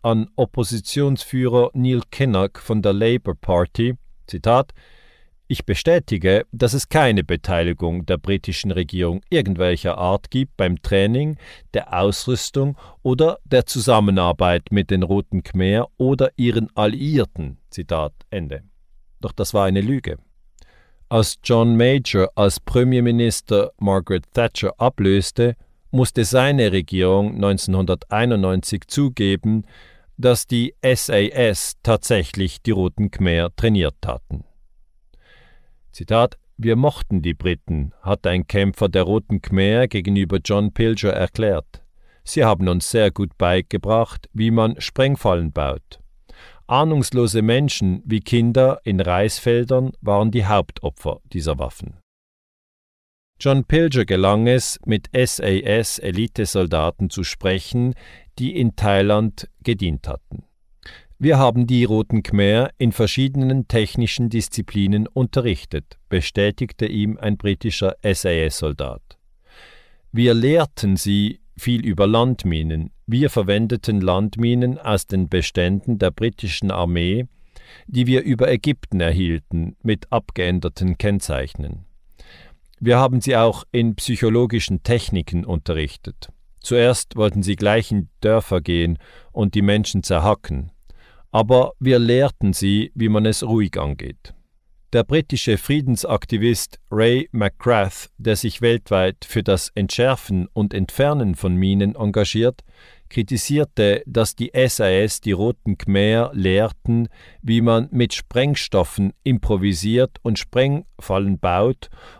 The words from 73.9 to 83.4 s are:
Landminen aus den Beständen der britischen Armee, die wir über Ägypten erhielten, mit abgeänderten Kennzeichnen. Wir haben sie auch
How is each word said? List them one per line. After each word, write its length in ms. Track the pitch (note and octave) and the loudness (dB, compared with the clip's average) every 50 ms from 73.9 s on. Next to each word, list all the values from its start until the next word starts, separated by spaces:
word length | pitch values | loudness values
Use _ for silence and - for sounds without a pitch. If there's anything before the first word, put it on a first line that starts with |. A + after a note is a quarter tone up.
| G#2 G2+ | -2 0
Landminen 800 | F#2 F#2 F2+ F#2+ G#2 G#2 - A2 A#2 A#2 B2 B2 B2 B2 B2+ - | 0 0 0 0 0 -2 -2 -2 0 0 2 2 0 -2 -4 -4
aus 260 | - A2+ G#2 F#2 - | -2 -2 -2 -2 -2
den 200 | - G2 F#2+ F2+ | -2 -2 -2 -2
Beständen 720 | D#2 - F2+ D#2 - - F#2 F2 F2 G2 G2 - B2 A#2 G2 | 0 -2 -2 -2 -2 -2 -2 0 0 0 -2 -2 -4 -2 0
der 120 | G2 F2+ | 0 -2
britischen 600 | - - A2 A#2+ - - - F#2+ - - G#2 F#2+ | -2 -2 -4 -4 -4 -6 -8 -8 -6 -4 -4 -4
Armee, 560 | - F2 F2 F2 F2 E2+ E2+ F2+ G2 A#2+ B2+ - _ _ - _ _ - - - - - - | -2 -2 -2 -2 0 0 0 0 0 -2 -4 -8 _ _ -20 _ _ -20 -20 -20 -20 -20 -16
die 200 | - C3 B2 B2 | -4 -2 0 2
wir 160 | B2 C3 B2+ - | 4 2 2 2
über 260 | - B2+ A2+ B2+ C3 | 0 0 2 2 2
Ägypten 520 | B2+ G#2 - D3 C#3 - - - G#2 F#2 | 2 0 0 -2 -2 -2 -6 -4 -2 0
erhielten, 760 | E2+ E2+ E2 F#2 F#2 E2 E2 D#2+ - _ - E2 E2 F2+ - _ - | 0 2 2 0 0 0 -2 -4 -6 _ -4 -4 -4 -6 -8 _ -4
mit 280 | A2+ G#2+ G2+ - - | -4 -4 -4 -4 -4
abgeänderten 840 | B2+ A2+ - - - - F2+ F2+ F2+ F2+ - D#2+ - - F#2 F#2 F2 | -4 -4 -4 -6 -6 -4 -2 0 0 -2 -2 -4 -4 -2 -2 -2 -2
Kennzeichnen. 880 | - - G#2 G2+ F#2+ - - C#2+ C2 C2+ C2+ - - C#2+ C#2+ D#2 D#2+ F#2 - - - _ - - - - - - - - - - _ _ _ _ _ | -2 -2 -2 -2 -2 -4 -4 -4 -6 -6 -6 -8 -10 -10 -10 -10 -14 -16 -20 -20 -20 _ -20 -20 -20 -20 -20 -20 -20 -20 -20 -20 _ _ _ _ _
Wir 180 | - A#2+ A#2+ | 2 4 4
haben 240 | B2+ C3+ B2+ B2+ B2 | 6 6 4 2 0
sie 160 | - C3+ B2 | 0 2 4
auch 280 | A2+ | 4